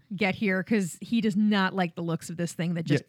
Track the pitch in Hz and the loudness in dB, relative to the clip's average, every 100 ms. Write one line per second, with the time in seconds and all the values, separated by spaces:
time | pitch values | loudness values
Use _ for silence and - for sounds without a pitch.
0 | - 185 196 185 208 190 180 226 180 - | -10 -2 -2 0 0 0 2 0 0 -6
1 | 196 233 220 190 214 208 185 190 175 - | -4 0 2 2 4 4 2 0 -2 -2
2 | 170 160 - 170 170 - 170 170 160 - | -4 -4 -4 -6 -4 -2 -2 -2 0 0